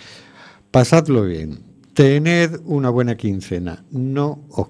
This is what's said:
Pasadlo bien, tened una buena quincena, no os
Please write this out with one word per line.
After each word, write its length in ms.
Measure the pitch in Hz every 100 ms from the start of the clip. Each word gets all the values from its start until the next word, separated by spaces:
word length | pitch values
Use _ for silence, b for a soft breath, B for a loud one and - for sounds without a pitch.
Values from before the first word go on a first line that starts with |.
| B B B B B B B
Pasadlo 520 | 131 120 165 160 127
bien, 420 | 98 82 78 76 - - _
tened 680 | - 135 143 160 170 165 165 -
una 240 | 147 127
buena 260 | 120 120 117
quincena, 680 | 110 98 - 90 87 82 -
no 540 | 131 131 135 147 143 -
os 180 | - 98